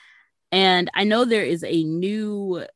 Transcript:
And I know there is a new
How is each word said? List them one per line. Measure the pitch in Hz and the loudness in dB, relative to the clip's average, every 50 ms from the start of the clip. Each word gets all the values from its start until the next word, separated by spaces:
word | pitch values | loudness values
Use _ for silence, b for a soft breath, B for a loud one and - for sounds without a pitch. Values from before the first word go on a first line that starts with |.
| b b b b b b b _ _ _ | b b b b b b b _ _ _
And | - 190 190 190 180 180 180 - | 2 4 4 4 4 2 0 0
I | - - 202 | 0 0 2
know | 214 214 233 247 | 2 2 2 2
there | 240 226 214 180 | 2 2 0 0
is | 123 170 165 165 | -2 -2 -4 -4
a | - 160 165 | -2 -2 -2
new | 160 156 160 170 180 196 208 220 214 208 208 202 196 190 180 165 110 - - | 0 -2 -2 -2 -2 -2 -2 -4 -4 -6 -6 -6 -4 -4 -6 -6 -8 -12 -16